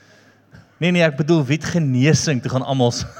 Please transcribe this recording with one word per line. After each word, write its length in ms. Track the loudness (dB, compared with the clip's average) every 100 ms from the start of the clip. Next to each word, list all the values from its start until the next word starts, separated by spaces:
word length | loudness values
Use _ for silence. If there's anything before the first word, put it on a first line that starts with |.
| _ _ _ _ _ -20 -20 -6
"Nee, 120 | -2
nee, 120 | 2
ek 140 | 0 0
bedoel, 280 | 0 2
wie 120 | 2 -2
het 80 |
genesing?" 800 | -2 -2 0 2 2 2 0 -4
Toe 80 | -2
gaan 120 | -4
almal 280 | -2 0 0
so, 160 | 0 -8